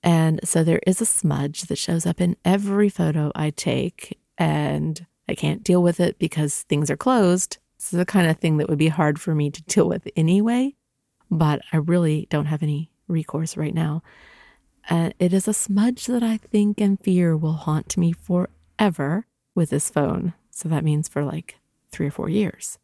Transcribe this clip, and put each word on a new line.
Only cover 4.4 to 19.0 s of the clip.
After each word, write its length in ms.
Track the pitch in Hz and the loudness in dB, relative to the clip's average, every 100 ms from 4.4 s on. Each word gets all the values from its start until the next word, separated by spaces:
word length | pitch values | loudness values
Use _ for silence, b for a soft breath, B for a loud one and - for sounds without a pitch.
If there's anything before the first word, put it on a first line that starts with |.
| 160 151 147 147 156 151 170 _ - | 0 0 -2 -2 -4 -6 -12 _ -8
I 80 | - | -4
can't 280 | 147 - | -2 -4
deal 200 | - 180 | 2 4
with 160 | 175 170 | 4 2
it 180 | 175 - | -2 0
because 420 | 160 - 147 - | -4 -2 -4 -4
things 260 | - 147 147 | -4 -2 -2
are 80 | 147 | -2
closed. 600 | - 254 185 180 - - _ _ | 0 4 4 2 -2 -10 _ _
It's 160 | - | -6
the 140 | 175 180 | -2 2
kind 240 | 196 170 | 2 2
of 80 | 156 | 2
thing 200 | 165 151 | 2 0
that 120 | - | 0
would 80 | 151 | 2
be 100 | 160 | 2
hard 320 | 156 151 151 | 2 0 0
for 160 | - 156 | -2 0
me 140 | 147 | -2
to 120 | - | -4
deal 240 | - - 175 | -2 2 2
with 200 | 180 - - | 0 -4 0
anyway, 600 | 160 190 220 240 269 - _ _ _ _ _ | 2 4 2 2 0 -4 _ _ _ _ _
but 320 | 165 156 147 - | 0 2 0 -2
I 40 | 160 | -2
really 500 | 151 175 165 151 - | 2 2 2 0 0
don't 160 | 151 147 | -2 -2
have 180 | 151 | -2
any 260 | 156 147 160 _ _ | -2 -2 -6 _ _
recourse 500 | 165 156 147 160 - | -4 -2 -4 -4 -4
right 160 | 156 | -4
now. 300 | 165 160 156 B B B B B B _ _ - | -2 -2 -4 B B B B B B _ _ -4
Uh, 200 | 170 165 - | -2 -2 0
it 140 | 180 | 0
is 140 | 190 185 | 2 0
a 60 | |
smudge 520 | 208 - 202 226 254 - | -4 0 2 2 0 -2
that 180 | 247 | -2
I 140 | 226 226 | 0 -2
think 420 | - 214 208 208 | -2 0 2 2
and 200 | 202 196 | 0 2
fear 360 | - 180 175 156 | 2 2 4 2
will 180 | 156 | 0
haunt 440 | 160 - 156 - - | -2 -2 -2 -2 0
me 160 | 170 | 0
forever 1120 | 170 - 180 180 _ _ - 202 160 | -2 -2 -2 -2 _ _ 0 0 0